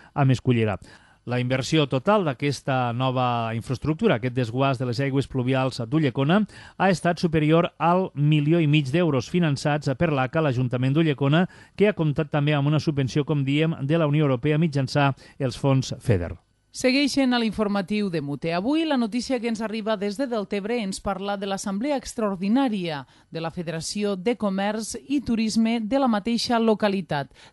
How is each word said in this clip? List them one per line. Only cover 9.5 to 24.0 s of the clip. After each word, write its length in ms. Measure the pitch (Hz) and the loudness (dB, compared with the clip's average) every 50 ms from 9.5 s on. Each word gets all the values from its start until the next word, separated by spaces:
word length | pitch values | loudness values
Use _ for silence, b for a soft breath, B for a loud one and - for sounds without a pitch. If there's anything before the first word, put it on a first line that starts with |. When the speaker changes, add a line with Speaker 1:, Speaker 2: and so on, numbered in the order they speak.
| 143 127 - 151 147 151 143 151 135 - | 0 0 0 -2 -2 0 -2 -2 -2 0
Speaker 1:
per 140 | 175 170 151 | 0 0 0
l'aca, 240 | 135 131 127 - 160 | 0 -2 -2 0 0
l'Ajuntament 560 | 165 147 127 120 131 123 127 123 127 131 135 | 0 0 0 0 0 0 0 0 0 2 2
d'Ulldecona, 540 | 160 170 156 143 127 143 139 147 165 185 B B B B B B | 2 2 2 2 2 2 2 4 4 2 B B B B B B
que 160 | - 196 214 | 2 2 2
ha 80 | 202 - | 2 2
comptat 320 | 165 156 139 - 160 147 | 0 0 0 0 -4 -2
també 240 | - 151 143 147 151 | 0 0 2 2 2
amb 160 | 147 139 143 | 2 2 2
una 80 | 151 151 | 2 2
subvenció, 480 | - - 151 135 135 120 - 151 143 | 2 0 0 0 -2 0 0 -2 0
com 160 | - 156 147 139 | 0 0 0 0
diem, 320 | 131 139 147 156 160 165 - 135 | 0 2 2 2 0 0 -2 -2
de 160 | 135 156 170 | 0 2 2
la 80 | 165 | 2
Unió 240 | 147 143 151 156 143 | 2 2 2 4 4
Europea 240 | 131 120 120 151 151 | 2 2 2 0 2
mitjançant 640 | 147 170 170 135 143 131 120 - 147 143 139 131 B B B B B 143 | 2 2 2 0 0 -2 0 2 2 2 2 2 B B B B B -4
els 160 | 127 117 - | -4 -4 0
fons 380 | - 143 135 131 127 - - - | 2 2 2 2 2 -2 -6 -8
feder. 380 | - - 110 90 85 82 85 - _ _ _ _ _ _ _ | 0 0 0 0 0 -4 -8 -12 _ _ _ _ _ _ _
Speaker 2:
Segueixen 560 | - - 254 254 269 294 269 - 285 269 254 247 | -2 0 2 2 4 2 2 2 2 2 2 2
a 60 | 240 | 2
l'informatiu 680 | 233 220 196 - 220 202 202 202 196 - 208 214 208 196 170 | 0 -2 -2 -2 -2 0 0 -2 -2 0 -2 -2 -2 -2 -2
de 80 | 165 | -4
Mute. 300 | 147 139 143 135 - 160 165 | -4 -4 -6 -6 -4 -2 -2
Avui 300 | 175 190 240 294 320 330 | -2 0 0 0 0 0
la 140 | 320 294 262 | 0 0 0
notícia 380 | 233 214 185 247 226 - 262 247 | 0 0 -2 -4 -2 -2 -4 -2
que 80 | 214 240 | -2 -2
ens 140 | 233 190 226 | -4 -4 -4
arriba 300 | 214 202 226 208 208 220 | -6 -6 -4 -2 -2 -2
des 220 | 202 190 202 208 190 | -2 -2 -4 -4 -4
de 60 | 277 262 | -4 -4
Deltebre 480 | 233 220 196 - - 202 185 - 240 240 220 | -2 -4 -4 -4 -6 -6 -4 -2 -4 -4 -2
ens 160 | 190 180 - | -4 -6 -6
parla 380 | - 208 196 185 196 202 202 202 | -4 -6 -6 -4 -4 -6 -4 -4
de 80 | 196 196 | -4 -4
l'Assemblea 480 | 190 190 - 208 190 196 226 294 294 | -6 -4 -4 -4 -4 -2 -2 -2 -2
Extraordinària 1120 | 262 - - - - 220 208 196 170 185 196 214 269 277 262 208 202 175 170 156 143 127 b b b b b - | -2 -4 -8 -6 -4 -4 -2 -2 -2 0 2 2 2 2 2 0 -2 -4 -4 -6 -6 -8 b b b b b -10
de 80 | 160 | -8
la 80 | 165 165 | -8 -6
Federació 640 | - 180 175 156 160 160 156 - - 208 | -6 -6 -8 -6 -6 -6 -8 -6 -6 -4